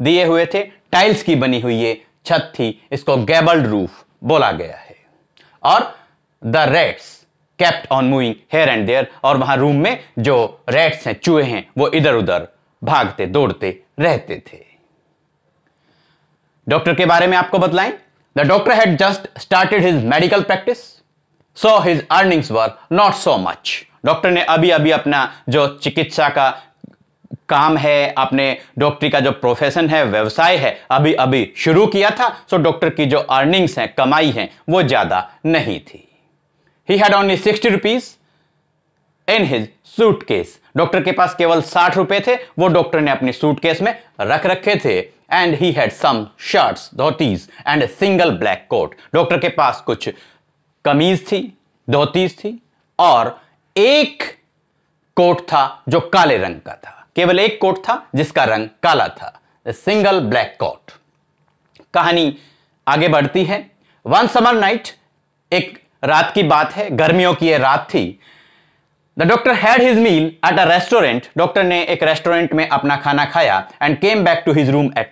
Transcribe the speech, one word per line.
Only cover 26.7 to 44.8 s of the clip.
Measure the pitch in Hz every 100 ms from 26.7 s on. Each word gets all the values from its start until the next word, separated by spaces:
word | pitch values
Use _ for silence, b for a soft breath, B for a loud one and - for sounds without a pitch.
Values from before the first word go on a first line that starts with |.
| _ - _ _ _ - - -
काम | 147 151 156
है, | 147 147 143 -
अपने | 135 135 135 123 B -
डॉक्टरी | 147 147 147
का | 143
जो | 135
प्रोफेशन | - 123 120 143 170 160
है, | 156
व्यवसाय | 127 107 107 - 170 180
है, | 131 - B
अभी | 131 151
अभी | 156 131 131 101 -
शुरू | - 165 214
किया | 196 202
था। | 214 240 - -
so |
डॉक्टर | 185 156 160 170
की | - 143
जो | 143
अर्निंग्स | - 131 143 190 170 -
हैं, | 110 -
कमाई | 127 151 156
हैं, | 113 101 _ -
वो | 180
ज्यादा | 143 123 90 92 - B -
नहीं | 160 117 82
थी। | - - _ _ _ _ _ _ _ _ -
He | 196
had | 208
only | 202 196 185 214
sixty | 208 233
rupees | 196 208 247 - _ _ _ _ _ _ _ _ _ _ _ -
in | 220
his | 165 123 107 _ _ -
suitcase। | 226 - - 104 85 - b 143
डॉक्टर | 165 185
के | 175
पास | 185 180
केवल | - 170 165
साठ | 139 180 175 180
रुपए | 185 202
थे, | 202
वो | 247 - - -
डॉक्टर | 170 - 160
ने | 147
अपनी | 131 127
सूटकेस | 120 151 - 165 160
में | 208 226 B -
रख | 104 151 185
रखे | 185 202
थे। | 208